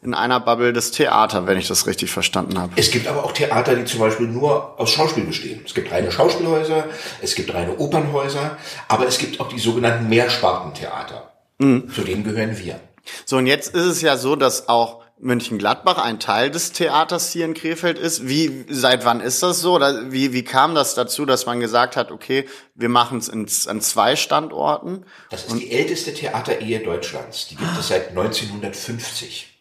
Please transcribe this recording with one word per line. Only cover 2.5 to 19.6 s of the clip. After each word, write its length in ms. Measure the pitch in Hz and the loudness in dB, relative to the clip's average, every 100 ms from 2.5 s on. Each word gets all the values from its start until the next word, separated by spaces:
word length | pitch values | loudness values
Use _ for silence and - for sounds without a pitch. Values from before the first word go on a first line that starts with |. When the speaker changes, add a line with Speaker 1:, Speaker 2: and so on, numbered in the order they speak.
| 95 | -2
Speaker 1:
habe. 140 | 90 90 | -2 0
Speaker 2:
Es 160 | - | 2
gibt 160 | 117 113 | 2 -2
aber 160 | 110 | -2
auch 80 | - | -2
Theater, 440 | - 143 113 123 120 | 0 2 2 2 2
die 100 | 117 | 0
zum 160 | 113 | 2
Beispiel 260 | 110 110 117 | 2 2 -2
nur 520 | 120 147 131 - - | 0 2 2 -2 -4
aus 120 | 113 | 0
Schauspiel 320 | 147 160 - | 2 2 2
bestehen. 380 | - - 87 - - | -2 -4 -8 -10 -6
Es 80 | |
gibt 180 | - - | -6 -2
reine 200 | 87 - | -2 -2
Schauspielhäuser, 760 | - 165 175 170 160 156 156 156 - - - | 4 2 4 2 2 2 0 0 -6 -12 -8
es 100 | - | -4
gibt 180 | - - | -4 -4
reine 240 | - 87 - | -4 -4 -2
Opernhäuser, 760 | 147 160 147 143 139 139 151 151 - - - | 0 0 2 0 0 -2 -4 -6 -14 -14 -2
aber 200 | 117 127 | 2 2
es 100 | - | 0
gibt 220 | - - | -2 -6
auch 80 | - | -6
die 100 | 123 | -2
sogenannten 500 | 110 117 120 117 110 | 0 2 2 2 4
Mehrspartentheater. 1300 | 113 123 - - - 78 71 - - - - - _ _ _ | 4 4 2 2 0 -4 -10 -10 -10 -10 -14 -18 _ _ _
Speaker 1:
Mhm. 320 | 139 123 123 | 4 4 0
Speaker 2:
Zu 120 | - | -6
denen 220 | 95 98 | -4 -4
gehören 320 | 107 107 110 107 | -4 -2 -4 -4
wir. 200 | 87 - - _ - - - | -8 -12 -16 _ -18 -16 -2
Speaker 1:
So, 120 | 131 | 2
und 100 | 127 | 2
jetzt 260 | 143 - | 2 0
ist 120 | 180 180 | 0 2
es 160 | 170 | 2
ja 120 | 160 131 | 2 2
so, 200 | 127 147 | 2 4
dass 340 | 135 120 - | 4 2 2
auch 340 | 117 117 - - _ | 4 4 -2 -20 _
Mönchengladbach 760 | 127 123 117 110 101 110 - 175 | 0 0 0 -2 0 2 2 0
ein 220 | 117 110 | 0 -4
Teil 320 | - 104 131 | 0 2 2
des 200 | 156 - | 0 -6
Theaters 600 | - 165 143 160 175 - | -2 2 2 2 0 -2
hier 140 | 170 165 | -2 -4
in 100 | 160 | -2
Krefeld 420 | 160 165 175 160 | -4 -2 0 0
ist. 300 | 165 160 127 | -2 -4 -2
Wie, 380 | 143 160 135 123 | 0 0 -2 -8
seit 360 | 139 127 123 117 | 0 4 4 4
wann 160 | 117 | 2
ist 200 | 117 127 | 0 0
das 180 | 180 | 2
so? 140 | 175 | 2